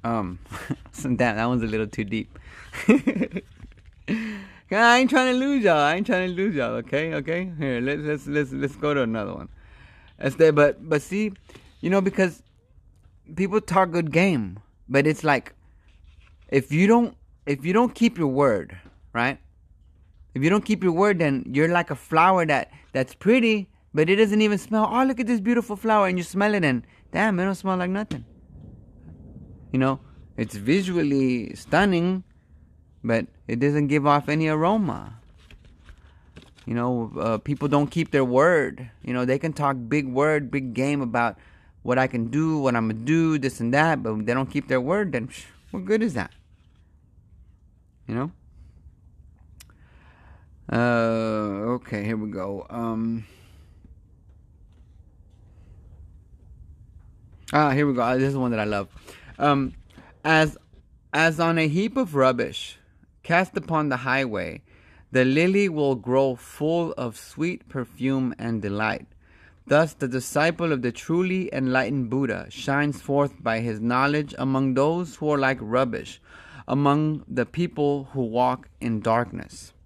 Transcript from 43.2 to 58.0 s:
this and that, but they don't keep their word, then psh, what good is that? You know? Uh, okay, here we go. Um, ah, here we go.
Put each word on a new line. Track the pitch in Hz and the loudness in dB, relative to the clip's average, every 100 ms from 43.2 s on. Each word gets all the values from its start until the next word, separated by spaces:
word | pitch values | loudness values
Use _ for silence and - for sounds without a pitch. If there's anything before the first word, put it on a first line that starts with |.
| 160 156 | 2 0
this | 131 120 | -2 -4
and | 117 | 0
that, | 139 160 147 | 2 2 2
but | 110 107 107 | -2 -4 -2
they | |
don't | 123 135 | -2 -2
keep | 147 139 | -6 -2
their | 131 | -2
word, | 127 196 196 | 0 -2 -2
then | 131 120 | -4 -8
psh, | - - - - | -12 -20 -20 -12
what | 202 185 | -10 -2
good | 214 | 0
is | 220 123 | 0 -4
that? | 87 - _ _ _ _ _ _ _ _ _ - - _ - _ _ _ - | -8 -12 _ _ _ _ _ _ _ _ _ -20 -20 _ -20 _ _ _ -10
You | 113 | -6
know? | 147 - - - - - - _ - - - _ - - - _ - - - - - - _ - - | -6 -10 -20 -20 -20 -20 -20 _ -20 -20 -20 _ -20 -20 -20 _ -20 -20 -20 -20 -20 -20 _ -20 -6
Uh, | 117 120 117 113 113 113 110 107 98 107 123 | -2 0 2 0 0 -2 -2 -4 -4 -4 -6
okay, | - 107 | -6 -6
here | 104 110 | -4 -6
we | 107 | -6
go. | 98 92 98 - | -8 -8 -10 -10
Um, | 117 117 113 113 113 107 - - - - - - - - _ - - - - - _ - - - _ - - - - - - - - - - - - - - - - - - - - - - - | -8 -6 -4 -4 -6 -10 -20 -20 -20 -20 -20 -20 -20 -20 _ -20 -20 -20 -20 -20 _ -20 -20 -20 _ -20 -20 -20 -20 -20 -20 -20 -20 -20 -20 -20 -20 -20 -20 -20 -20 -20 -20 -20 -20 -20 -20 -2
ah, | 147 151 | 2 4
here | 135 147 | 4 2
we | |
go. | 127 | 2